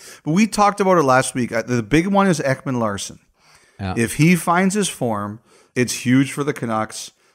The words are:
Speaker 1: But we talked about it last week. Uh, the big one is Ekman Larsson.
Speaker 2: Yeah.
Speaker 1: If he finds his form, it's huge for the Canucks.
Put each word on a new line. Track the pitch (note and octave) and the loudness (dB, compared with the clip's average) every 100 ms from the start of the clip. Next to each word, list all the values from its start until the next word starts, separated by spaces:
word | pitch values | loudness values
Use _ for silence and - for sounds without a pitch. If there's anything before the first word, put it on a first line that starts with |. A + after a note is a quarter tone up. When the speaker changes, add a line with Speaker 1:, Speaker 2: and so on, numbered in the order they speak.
| - - | -20 -12
Speaker 1:
But | D3 | -2
we | E3+ A3 | 2 2
talked | - G3+ G3+ | 2 0 2
about | F#3+ F3+ | 2 2
it | |
last | C3+ B2+ B2+ | 4 2 2
week. | C3+ A2+ | -4 -4
Uh, | A2+ | -4
the | B2 B2 | -2 -2
big | G#2+ D3 F#3 | 2 0 2
one | G3 G3 | 2 2
is | D#3 | 2
Ekman | C#3+ C3 C#3+ B2 | 0 -2 -4 -4
Larsson. | A2 G2 - - _ _ _ _ _ - | -2 -4 -10 -14 _ _ _ _ _ -10
Speaker 2:
Yeah. | G2 F#2 | -6 -2
Speaker 1:
If | A2+ - | -2 2
he | D#3 F3 | 4 4
finds | F3+ F3 F#3+ | 2 2 2
his | G#3 F#3+ | 0 -4
form, | - B2 G#2 G#2 G#2+ _ _ _ | -4 -4 -4 -6 -10 _ _ _
it's | - B2 - | -2 -2 -2
huge | A#2+ B2+ C#3 | 2 4 2
for | - | -2
the | C#3+ | -4
Canucks. | - A#2 A2 G#2+ - - _ _ | -4 -4 -4 -4 -8 -16 _ _